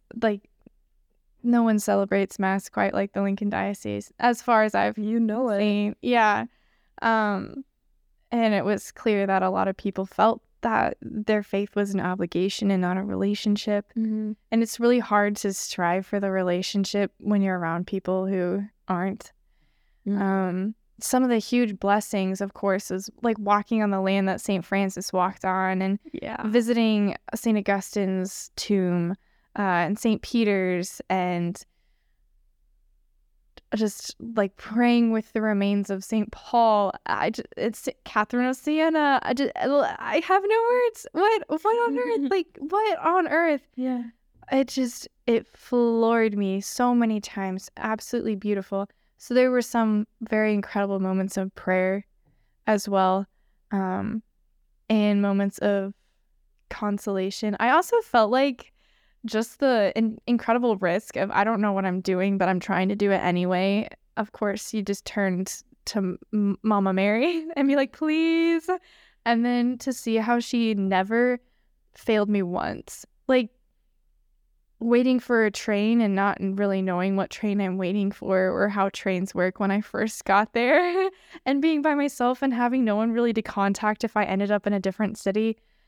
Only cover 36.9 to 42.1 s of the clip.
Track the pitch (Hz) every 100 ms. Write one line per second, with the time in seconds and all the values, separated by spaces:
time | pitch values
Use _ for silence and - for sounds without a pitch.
36.9 | - - - 156 226 - - 226 220 -
37.9 | - - - 214 247 247 262 - 311 320
38.9 | 320 294 269 - 254 277 - 254 285 220
39.9 | - - - - 381 392 440 466 494 480
40.9 | 453 - - 403 440 - 311 403 466 466
41.9 | 277 494